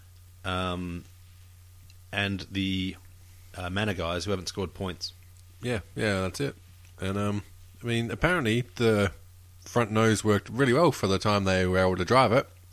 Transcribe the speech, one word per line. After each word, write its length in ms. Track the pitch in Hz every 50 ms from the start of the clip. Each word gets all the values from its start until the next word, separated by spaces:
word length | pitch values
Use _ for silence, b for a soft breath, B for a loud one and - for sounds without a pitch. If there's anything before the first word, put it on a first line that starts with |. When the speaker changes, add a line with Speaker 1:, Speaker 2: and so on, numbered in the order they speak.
| b b b b - - - - -
Speaker 1:
um, 580 | 95 92 90 92 90 90 90 90 87 87 87 - - - - - - - - - - - - - - - - - - - - - - 98
and 340 | 101 101 98 98 92 - -
the, 460 | 95 98 95 95 95 95 92 95 92 - - - - - - - - - - - - 92
uh, 120 | 90 90
Manor 240 | 90 101 107 107 95
guys 280 | 87 82 82 87 87 87
who 80 | 104
haven't 160 | 101 92 85 -
scored 260 | - 101 95 85 -
points. 380 | - 98 92 85 - - - - - - - - - - - - -
Speaker 2:
Yeah, 180 | - 123 123 101 87 - -
yeah, 280 | - 113 107 98 95
that's 180 | 92 92 - -
it. 160 | 139 135 - - - - - - - - - -
And, 160 | 95 95 98 101
um, 260 | 104 104 104 101 - - - - - - - -
I 40 | - 120
mean, 240 | 117 117 117 113
apparently 540 | - - - 160 185 175 131 107 110 120 123 - -
the 380 | - 120 113 110 101 101 98 - - - - - - - - - -
front 280 | - - - 120 117 98
nose 320 | 107 110 113 113 107 92
worked 280 | - 107 104 98 - -
really 240 | 104 120 139 127 120
well 180 | 147 175 156
for 160 | - - - 95
the 100 | 98 90
time 280 | - 107 104 101 98
they 200 | 95 92 92 92
were 120 | 92 92 92
able 160 | 92 92 92
to 80 | 92 90
drive 300 | 85 117 131 131 101 107
it. 120 | 135 - - - - - -